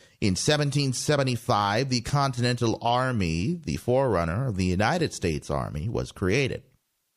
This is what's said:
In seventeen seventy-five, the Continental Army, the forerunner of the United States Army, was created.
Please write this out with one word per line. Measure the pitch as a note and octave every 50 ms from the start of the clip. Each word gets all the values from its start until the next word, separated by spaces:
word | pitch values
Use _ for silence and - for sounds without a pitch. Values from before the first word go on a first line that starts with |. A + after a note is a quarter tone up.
| - _ - _
In | - G2 F#2
seventeen | - - - D3+ D3 D3 C#3+ C3 D3 C#3+ C3+ B2
seventy-five, | - - - D3+ C#3 C#3 C3 B2 A#2 - - B2 G#2 G#2 G2+ G2+ A2+ C3+ C3+
the | B2+ B2
Continental | - - - C#3+ C#3 C3+ B2 A#2+ A#2+ A#2+ B2 A#2 B2 A2+ G#2 -
Army, | - A#2 A#2+ B2 C3 C3 B2+ A2 F#2+ E2 D#2+ E2 F2+ B2+ F3 E3+ D#3
the | - C#2+
forerunner | C#2+ - - A#2+ C3 C#3 C3 G#2 E2+ E2+ E2 E2 G#2 C3+
of | C3+ G#2
the | F2+ F#2+
United | F#2 F2+ F2 G#2+ A2+ D#3 F3+ E3 A#2 -
States | - - F2+ D#2 C#2+ - -
Army, | D2 C#2 B1+ G1+ G1+ D2+ D2+ A#2+
was | A#2 A#1 - -
created. | - - G2 F2+ G2 B2+ C#3 - - - - _ _ _ _ _ _ _ _ _ _